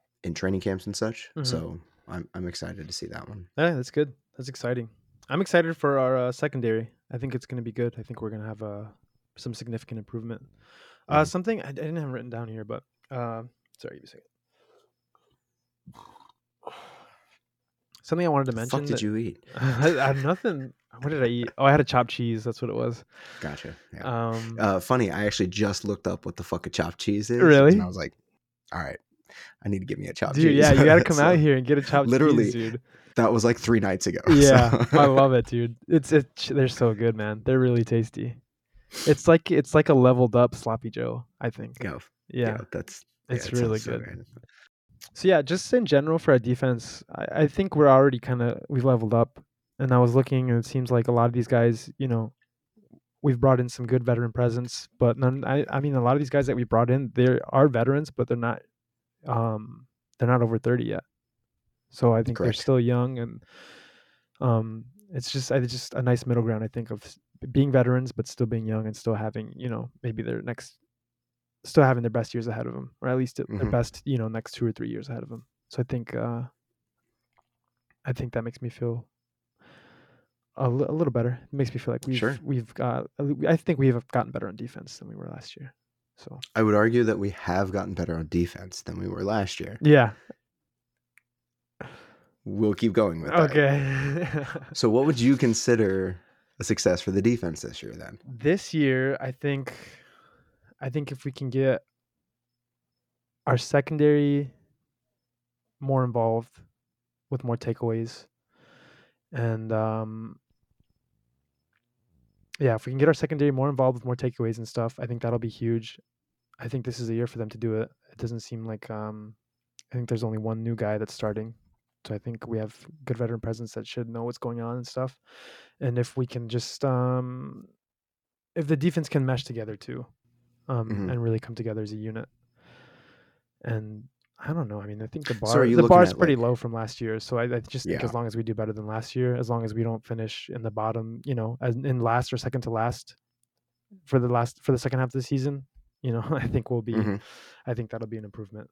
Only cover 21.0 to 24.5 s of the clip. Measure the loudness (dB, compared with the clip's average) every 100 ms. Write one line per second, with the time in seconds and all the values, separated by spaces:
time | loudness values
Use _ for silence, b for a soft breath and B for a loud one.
21 | -6 0 0 0 -4 2 6 6 4 2
22 | 0 -2 -4 -4 -6 -6 -6 -4 -4 -6
23 | -14 B B B -12 -12 -14 -16 _ -12
24 | -6 -4 -4 -4 -8